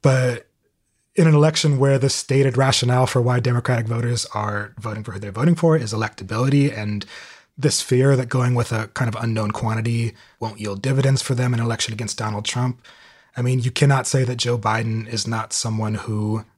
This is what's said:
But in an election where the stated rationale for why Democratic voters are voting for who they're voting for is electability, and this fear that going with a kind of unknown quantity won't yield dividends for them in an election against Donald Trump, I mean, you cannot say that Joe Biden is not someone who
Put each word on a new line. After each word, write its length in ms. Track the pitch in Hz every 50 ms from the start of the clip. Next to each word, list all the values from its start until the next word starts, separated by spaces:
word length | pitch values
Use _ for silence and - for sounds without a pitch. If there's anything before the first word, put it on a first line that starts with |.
But 460 | - 143 131 131 127 123 120 117 - _ _ _ _ _ _ _ _ _ _ _ _ _ _
in 140 | - 170
an 80 | 160 156
election 420 | 147 147 156 156 - - 151 143
where 220 | 131 135 139 139 135
the 100 | 123 135
stated 480 | - - - - 131 135 139 135 117
rationale 480 | 123 135 135 131 - - 123 123 127 127
for 160 | 127 - 131
why 180 | 120 123 123 123
Democratic 460 | 113 127 120 123 120 - 127 117 113
voters 400 | 110 117 117 117 120 120 117 - - -
are 400 | 104 107 104 104 104 104 101 - -
voting 240 | 104 113 107 110 107
for 80 | 113
who 80 | 98 98
they're 120 | 104 101
voting 220 | 95 110 131 165 170
for 240 | 160 170 165 156
is 160 | 160 120 107 110
electability, 840 | 107 110 104 - - 101 95 110 117 127 135 143 143 139 147 151
and 300 | 107 107 104 104 104 101 - - - - - - - _ _ _
this 240 | - 135 151 - -
fear 360 | - - 127 123 131 139 139
that 100 | 127 127
going 260 | 117 - 131 123 123 123
with 200 | 120 117 - 120
a 160 | 110 110 -
kind 180 | _ - 131
of 160 | 117 107 113 117
unknown 280 | 117 113 110 107 104
quantity 600 | 107 - - 110 110 113 110 117 117 117 117 113 - - - _ _ _
won't 180 | 113 110 104 107
yield 220 | 107 104 98 98
dividends 400 | 101 131 135 135 131 135 135 131
for 140 | - - 131
them 180 | 120 127 123 123
in 80 | 117
an 40 | 117
election 280 | 117 113 - - - 110
against 240 | 104 113 107 -
Donald 260 | - 110 107 107 104 107
Trump, 420 | - - 123 156 156 123 - _ - - - - - _ _ _ _ _
I 40 | -
mean, 200 | 120 123 127 131
you 100 | 117 127
cannot 360 | - - 147 139 143 131 123
say 180 | - - 135 131
that 100 | 120 127
Joe 220 | 113 - 120 120
Biden 500 | 117 104 113 110 113 113 113 110 110 110
is 180 | 107 113 107 -
not 280 | 113 113 110 110 - -
someone 400 | - - 120 110 107 110 107 107
who 500 | 107 - - 107 107 107 107 110 110 107 _ _